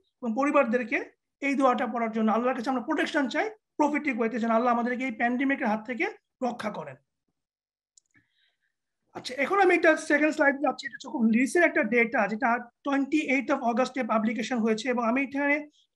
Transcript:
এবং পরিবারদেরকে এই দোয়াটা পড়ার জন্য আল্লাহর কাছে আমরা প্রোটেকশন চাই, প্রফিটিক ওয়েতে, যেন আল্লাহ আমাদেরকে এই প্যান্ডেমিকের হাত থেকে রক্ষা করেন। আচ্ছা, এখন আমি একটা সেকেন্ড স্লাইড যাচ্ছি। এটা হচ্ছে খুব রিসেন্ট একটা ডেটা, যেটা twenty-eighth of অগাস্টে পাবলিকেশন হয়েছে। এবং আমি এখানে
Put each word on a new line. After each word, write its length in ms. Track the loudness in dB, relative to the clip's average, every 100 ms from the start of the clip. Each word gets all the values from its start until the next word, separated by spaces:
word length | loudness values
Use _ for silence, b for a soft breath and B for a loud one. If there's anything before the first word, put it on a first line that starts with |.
| _ _
এবং 120 | -6 0
পরিবারদেরকে 760 | 2 4 4 0 -2 -4 -6 _ _ _
এই 140 | -4 2
দোয়াটা 320 | 2 2 -2
পড়ার 240 | -4 -4
জন্য 200 | 0 2
আল্লাহর 260 | 2 0 -2
কাছে 120 | -2
আমরা 120 | -4
প্রোটেকশন 480 | -2 -2 -2 -2 -2
চাই, 200 | -2 -4 -6 _ 0
প্রফিটিক 420 | 0 0 -2 -2
ওয়েতে, 200 | -2 -2
যেন 120 | 0
আল্লাহ 220 | 2 2
আমাদেরকে 300 | 0 0 -2 -4
এই 60 |
প্যান্ডেমিকের 560 | -2 -2 0 0 0 0
হাত 180 | -2 -4
থেকে 200 | -4 -4 -6 _ -8
রক্ষা 260 | -6 -4 -8
করেন। 260 | -8 -12 -16 _ _ _ _ _ _ _ _ _ _ _ _ _ _ _ _ _ _ _ _ _
আচ্ছা, 200 | -16 -10
এখন 260 | -4 0 2
আমি 160 | 4 4
একটা 220 | 4 4
সেকেন্ড 360 | 2 2 2
স্লাইড 220 | 2 2 2
যাচ্ছি। 320 | 0 -2 -8
এটা 80 | -14
হচ্ছে 120 | -10
খুব 160 | 0 2
রিসেন্ট 340 | 2 2 4 4
একটা 160 | 2
ডেটা, 440 | 2 2 2 2 0
যেটা 420 | 0 0 0 -4 _ -4
twenty-eighth 680 | -2 0 0 0 0 0
of 60 | -2
অগাস্টে 420 | 0 0 0 -2
পাবলিকেশন 540 | 0 0 0 -2 -4 0
হয়েছে। 320 | 0 0 -2
এবং 140 | 0 0
আমি 180 | 0
এখানে 460 | -2 -2 0 0 -4 b b